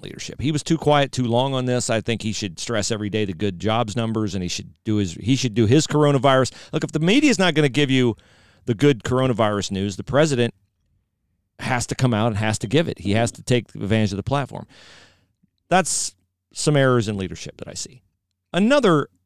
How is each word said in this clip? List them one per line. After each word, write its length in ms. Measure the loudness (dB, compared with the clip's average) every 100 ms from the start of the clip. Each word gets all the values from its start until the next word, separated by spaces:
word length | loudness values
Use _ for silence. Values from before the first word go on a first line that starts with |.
leadership. 360 | -12 -14 -14 -6
He 120 | -2
was 100 | -2
too 160 | 0 0
quiet 340 | 4 2 2
too 140 | 0 0
long 300 | 2 0 -2
on 100 | 0
this. 240 | -2 0
I 120 | -2
think 200 | -2 -4
he 100 | -4
should 280 | -4 -6 -8
stress 320 | -6 -4 -2
every 180 | -4 -2
day 160 | -2 -4
the 80 |
good 260 | -2 -4 -2
jobs 360 | -2 0 0 -2
numbers, 400 | -2 -2 -2 -4
and 80 |
he 40 | -6
should 200 | -6 -10 -12
do 140 | -2 0
his, 160 | 0 -2
he 200 | -2 0
should 200 | 0 2
do 100 | 4
his 220 | 4 2
coronavirus. 640 | 2 2 4 4 4 2 -4 -8
Look, 120 | -6
if 80 | -4
the 80 | -2
media 320 | 2 4 4
is 80 | 2
not 160 | 2 2
gonna 120 | 2
give 200 | 2 2
you 260 | 4 2 0 _ _ _ _ -6
the 100 | 2
good 260 | 4 2
coronavirus 680 | 0 0 0 2 0 0 -4
news, 240 | -4 -4 -6
the 80 |
president 500 | -2 0 2 2 -2 -4 _ _ _ _ _ _ _ _ _ _
has 280 | -4 -4 -4
to 80 | -2
come 180 | 0
out 140 | 2 0
and 100 | 0
has 220 | -2 -4
to 80 | -2
give 200 | 0 0
it. 120 | -4
He 120 | -2
has 180 | 0 0
to 100 | -4
take 320 | -2 -2 -2
advantage 380 | -10 -2 0 0
of 60 | -2
the 60 |
platform. 440 | -4 -4 -4 -10 -16 -20 -20 -20 -20 _ _ _ _ _ _
That's 440 | 0 2 -4 -6 -10 _ _ _
some 220 | -4 0 4
errors 320 | 4 4 0
in 100 | -4
leadership 400 | -6 -8 -14 -16
that 100 | -16
I 60 |
see. 280 | -14 -14 -16 _ _ _ _ _
Another, 540 | 0 4 4 4 4 0 _